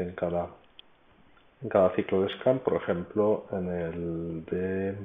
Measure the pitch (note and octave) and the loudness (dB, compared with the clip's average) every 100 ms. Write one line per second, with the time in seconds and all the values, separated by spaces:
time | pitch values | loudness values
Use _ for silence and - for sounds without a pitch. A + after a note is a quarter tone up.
0 | F2 F2 F2 F2 F2 - _ - - _ | -6 -2 -2 -2 -4 -10 _ -20 -20 _
1 | _ _ _ _ _ - A#2 G#2 F#2 - | _ _ _ _ _ -12 2 6 6 4
2 | - F#2+ G2+ - C3 C3 - E2+ - F2 | 0 2 0 2 2 2 2 0 0 -2
3 | F2+ G#2+ G#2 G#2 - F#2+ F2+ F2 E2 E2+ | -2 2 4 2 -2 -4 -2 -2 -4 -4
4 | E2+ E2 E2+ D#2+ D#2+ F2+ F#2 F#2+ G2 G2 | -4 -4 -6 -8 -6 -4 -2 -2 -4 -6